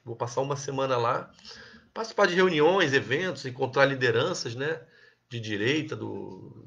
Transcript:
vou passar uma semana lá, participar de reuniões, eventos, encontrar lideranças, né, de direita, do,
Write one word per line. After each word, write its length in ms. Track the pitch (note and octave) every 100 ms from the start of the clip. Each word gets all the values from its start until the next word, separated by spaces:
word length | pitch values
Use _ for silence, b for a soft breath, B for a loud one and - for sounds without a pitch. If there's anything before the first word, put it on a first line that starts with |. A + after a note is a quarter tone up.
vou 100 | B2
passar 280 | A#2 A#2+ -
uma 140 | C#3 C#3+
semana 420 | - C3+ C3+ B2
lá, 340 | A#2 D3+ F3+ B B B B B B
participar 320 | - A3 - G3
de 80 |
reuniões, 580 | F3 F#3 D#3 D3+ G3 D#3
eventos, 540 | C3+ G#2+ C#3+ F#3 - C3
encontrar 400 | B2 B2+ C#3 C#3
lideranças, 680 | C3+ B2 A2+ D#3+ E3+ B2+
né, 280 | A#2 C#3+ D#3+ - b b b -
de 100 | A#2+
direita, 560 | A2 G2+ A#2 D#3 C#3+ A#2
do, 680 | A2 G2+ G2 F#2+ G#2+ A2+